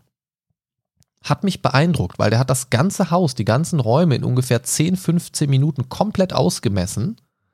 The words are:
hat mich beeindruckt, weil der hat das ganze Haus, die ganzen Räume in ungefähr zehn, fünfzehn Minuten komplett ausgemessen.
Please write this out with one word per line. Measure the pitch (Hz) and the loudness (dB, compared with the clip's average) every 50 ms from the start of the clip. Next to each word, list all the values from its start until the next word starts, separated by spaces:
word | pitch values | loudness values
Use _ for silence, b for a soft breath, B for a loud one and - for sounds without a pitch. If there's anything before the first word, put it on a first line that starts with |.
| _ _ _ _ _ _ _ _ _ _ _ _ _ _ _ _ _ _ _ _ _ _ _ _ - | _ _ _ _ _ _ _ _ _ _ _ _ _ _ _ _ _ _ _ _ _ _ _ _ -4
hat | - 143 - - | -4 -2 0 0
mich | 196 180 - | -2 -2 -2
beeindruckt, | - - - 131 156 175 165 - 95 87 - - | -2 0 2 2 2 2 0 0 -2 -4 -2 -2
weil | 104 107 | 0 2
der | 113 117 | 2 2
hat | 131 - | 2 0
das | 139 - - - | -2 -2 -2 0
ganze | - 113 151 196 - - 190 156 | 0 0 0 0 0 -2 0 0
Haus, | 170 180 185 143 - | 2 2 2 0 -2
die | - 104 | -2 0
ganzen | 101 107 135 165 - - 151 | 0 0 0 0 0 -2 0
Räume | 117 110 120 151 185 165 123 | 2 2 2 4 4 4 2
in | - 110 | 0 0
ungefähr | 117 127 127 127 - 123 117 - | 0 0 0 0 0 0 -2 -2
zehn, | - - - 151 170 185 | -2 -2 0 0 0 0
fünfzehn | 180 - - 165 175 - - - - 156 139 | -2 0 0 0 0 -2 -4 -4 -2 0 2
Minuten | 135 131 143 160 135 - 123 | 2 2 2 0 -2 -4 -6
komplett | - - - - 214 - - 190 185 - | -6 -4 -4 -4 -2 0 -2 -2 0 0
ausgemessen. | 127 135 180 - - - 110 98 95 90 - - 98 - 190 233 - _ _ _ _ _ _ | 0 0 0 0 -2 -2 -2 0 0 -2 -2 -4 -4 -4 -4 -6 -10 _ _ _ _ _ _